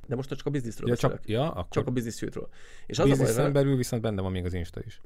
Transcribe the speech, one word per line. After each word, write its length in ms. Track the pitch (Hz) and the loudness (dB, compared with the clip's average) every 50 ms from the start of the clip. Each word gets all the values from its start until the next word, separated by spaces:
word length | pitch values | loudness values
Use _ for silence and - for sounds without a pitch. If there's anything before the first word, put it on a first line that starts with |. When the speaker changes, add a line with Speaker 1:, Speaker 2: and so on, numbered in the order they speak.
| - | -8
Speaker 1:
De 80 | - 120 | -6 -4
most 140 | 123 135 - 147 | -4 -4 -6 -6
csak 120 | - - | -4 -4
a 40 | 143 | -2
bizniszről 360 | 139 143 113 117 104 - - 120 | -2 -2 -4 -4 -6 -2 0 0
Speaker 2:
Ja, 80 | 120 | 2
csak, 140 | - - - | 4 4 2
Speaker 1:
beszélek. 300 | - - - - 107 117 143 | 2 0 -4 -2 0 0 0
Speaker 2:
ja, 80 | 165 | 0
akkor 160 | - - 85 - | -2 -4 -6 -2
Speaker 1:
Csak 160 | - 147 - | -2 -2 0
a 40 | - | 0
biznisz 260 | 123 127 113 117 104 | 0 -2 -2 -2 -6
suite-ról. 320 | - - - - - - - - - - - - - - | -6 -6 -6 -6 -6 -8 -8 -12 -14 -16 -14 -14 -12 -8
És 120 | - - 123 | -4 2 4
Speaker 2:
a 40 | 165 | 6
Speaker 1:
az 60 | 139 | 6
a 20 | |
baj 80 | 139 135 | 6 6
Speaker 2:
bizniszen 240 | 135 120 110 123 147 143 139 | 4 4 4 4 2 4 4
Speaker 1:
vele 20 | 143 139 | 4 4
Speaker 2:
belül 120 | 139 139 | 4 4
viszont 260 | 127 123 - 127 117 107 | 2 2 0 -2 0 0
benne 180 | 113 104 98 | 0 0 0
van 120 | 95 95 92 | -2 0 -2
még 120 | 92 87 | -2 -2
az 100 | 90 87 | -2 -2
Insta 260 | 90 85 - - - - | -2 -4 -6 -6 -10 -10
is. 140 | - - - - | -10 -12 -12 -6